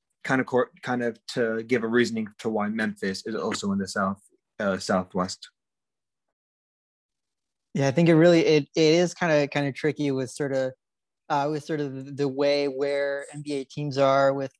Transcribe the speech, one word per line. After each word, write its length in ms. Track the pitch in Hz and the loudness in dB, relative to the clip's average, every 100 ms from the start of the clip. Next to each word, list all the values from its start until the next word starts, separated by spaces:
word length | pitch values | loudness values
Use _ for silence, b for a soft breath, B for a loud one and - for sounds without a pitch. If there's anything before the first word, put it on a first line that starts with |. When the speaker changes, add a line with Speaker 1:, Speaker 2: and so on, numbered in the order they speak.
| _ _ | _ _
Speaker 1:
kind 160 | - 131 | -2 -2
of 60 | 123 | 0
cor-, 240 | 127 123 _ | 0 -2 _
kind 200 | - 123 | -6 -4
of 160 | 120 113 - | -4 -6 -8
to 280 | 131 113 110 | -4 -2 -2
give 180 | 113 123 | -2 -2
a 40 | 113 | 2
reasoning 400 | 120 113 113 107 - | 2 2 -2 -8 -8
to 100 | 113 | -4
why 200 | 110 104 | -2 -2
Memphis 560 | 113 107 101 98 95 113 | -2 -4 -4 -6 -6 -6
is 80 | |
also 380 | 110 98 101 101 | -6 -4 -4 -2
in 60 | 98 | -2
the 100 | 95 | -4
South, 340 | 107 95 98 _ _ _ - | -2 -4 -4 _ _ _ -6
uh, 200 | 101 92 | -4 -2
Southwest. 720 | - 95 - 95 90 - - _ _ _ _ _ _ _ _ _ _ _ _ _ _ _ _ _ _ _ _ _ _ | 0 -2 -2 -4 -4 -6 -16 _ _ _ _ _ _ _ _ _ _ _ _ _ _ _ _ _ _ _ _ _ _
Speaker 2:
Yeah, 140 | - 139 | 0 0
I 20 | |
think 180 | 127 165 | 4 6
it 60 | |
really, 260 | 160 175 165 156 | 8 8 6 6
it, 220 | 151 139 | 4 2
it 200 | 165 156 | 2 4
is 180 | 170 175 | 4 2
kinda, 340 | - 175 147 143 | -2 0 2 2
kinda 220 | 147 139 | -2 -4
tricky 380 | 127 151 143 143 | -2 -4 -2 -2
with 200 | 135 127 | -2 -4
sort 240 | - 143 | -6 -4
of, 180 | 135 131 - _ _ _ _ - | -2 -4 -6 _ _ _ _ -6
uh, 200 | 147 147 | -2 -2
with 120 | 156 | -4
sort 160 | 147 156 | -4 -6
of 260 | 143 131 135 | -6 -8 -10
the, 60 | |
the 160 | 139 143 | -4 -4
way 400 | 131 143 143 143 | 0 2 2 0
where 580 | 131 143 143 143 139 139 | -2 -2 0 -2 -4 -8
N 80 | 147 | -12
B 100 | 147 | -8
A 120 | 143 | -6
teams 340 | 131 - 147 135 | -6 -6 -4 2
are 340 | 135 135 139 | 4 4 4
with, 220 | 139 135 - | 2 -4 -6